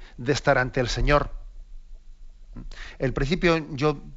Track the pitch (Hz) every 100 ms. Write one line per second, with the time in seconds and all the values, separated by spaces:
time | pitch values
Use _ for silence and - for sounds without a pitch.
0 | - - 123 131 - 131 127 135 117 -
1 | 123 147 - - - - - - - -
2 | - - - - - - - - - -
3 | 135 113 135 175 175 165 151 139 151 143
4 | -